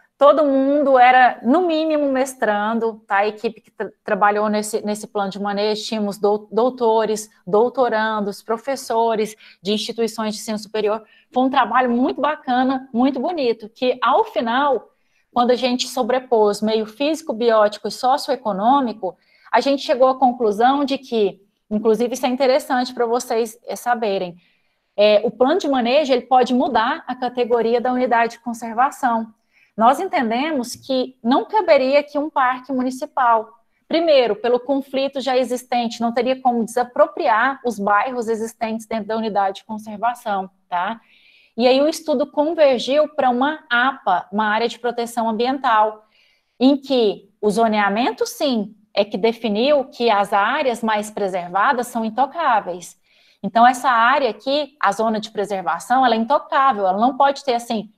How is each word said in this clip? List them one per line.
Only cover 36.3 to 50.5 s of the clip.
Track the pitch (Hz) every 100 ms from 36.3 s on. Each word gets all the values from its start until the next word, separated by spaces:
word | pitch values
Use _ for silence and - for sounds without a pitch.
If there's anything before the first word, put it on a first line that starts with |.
| 262
como | 254 240
desapropriar | 214 247 240 277 311 - 302 214 254 269
os | 247 202
bairros | 202 208 240 247 220
existentes | 220 226 - 220 220 226
dentro | 226 202
da | 220
unidade | 220 202 196 190
de |
conservação, | - 214 214 208 233 240 226 196 190 _ -
tá? | 175 190 226 _ _ _ _ _ -
E | 247
aí | 262
o | 294
estudo | 320 - 254
convergiu | 294 - 294 339 285 247 - 294 294
pra | 294 254
uma | 240 277 311 -
apa, | 240 254 262 208 175 -
uma | 202 214
área | 214 226
de | -
proteção | 240 240 233 233 226
ambiental, | 214 240 277 262 214 214 214 _ _ _ _ _ -
em | 254 285
que | - 254 214 170 _ -
o | 214
zoneamento, | 208 226 214 202 202 269 -
sim, | 466 - 302 233 196 - _
é | -
que | 202 190
definiu | 226 226 226 202 262 294 262
que | - 233
as | 202 196
áreas | 208 208